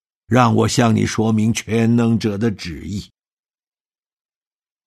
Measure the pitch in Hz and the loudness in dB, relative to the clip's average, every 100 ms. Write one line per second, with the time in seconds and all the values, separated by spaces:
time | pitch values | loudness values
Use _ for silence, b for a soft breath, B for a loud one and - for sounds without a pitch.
0 | _ _ - 120 120 110 110 - 117 107 | _ _ -2 2 4 2 0 2 2 2
1 | 101 - 110 110 110 107 - 113 113 120 | 0 0 0 0 0 -2 -2 0 2 2
2 | 113 113 110 101 117 92 87 73 82 101 | 2 0 -2 -2 -4 -4 -10 -12 -10 -10
3 | - _ _ _ _ _ _ _ _ _ | -10 _ _ _ _ _ _ _ _ _
4 | _ _ _ _ _ _ _ _ | _ _ _ _ _ _ _ _